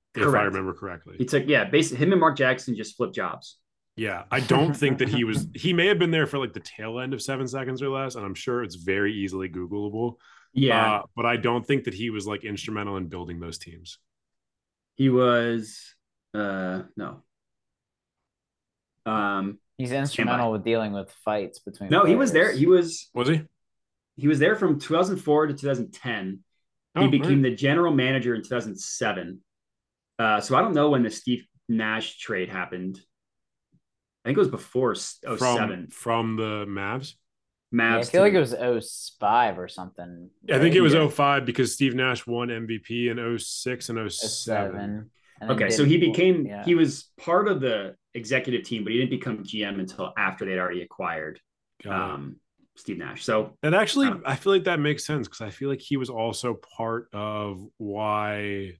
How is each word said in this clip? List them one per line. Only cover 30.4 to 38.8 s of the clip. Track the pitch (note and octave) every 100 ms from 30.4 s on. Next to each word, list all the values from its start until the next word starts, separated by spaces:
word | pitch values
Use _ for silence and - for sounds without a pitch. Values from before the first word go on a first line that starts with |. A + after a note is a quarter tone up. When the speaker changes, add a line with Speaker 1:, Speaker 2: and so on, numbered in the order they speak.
Speaker 2:
so | - C3
I |
don't | G#3+
know | D3+ D3+
when | C3+
the | A#2
Steve | - - B2 - _ -
Nash | A2+ A2 A2 G#2+ -
trade | - G2+ F2+
happened. | F#2 F2 F2+ F#2 F#2+ _ _ _ _ _ _ _ _ _ _ _ _
I | A#2
think | D3
it |
was | F3+
before | A2+ - B2 B2+
s-, | G2+ - - -
oh | A2+
seven. | B2+ A#2+ G#2+ F#2 F2
Speaker 1:
From, | - - A#2 A2+ A2
from |
the | A2 G#2+ G2+
Mavs? | G2 G2 B2+ C#3 - _ _ _ _ _
Speaker 2:
Mavs | A#2+ A#2
Speaker 3:
Yeah, | A2+
I |
feel | A#2+ F3
like | G3+
Speaker 2:
to | F#3
Speaker 3:
it |
was | C3+
oh | A#2 B2 A#2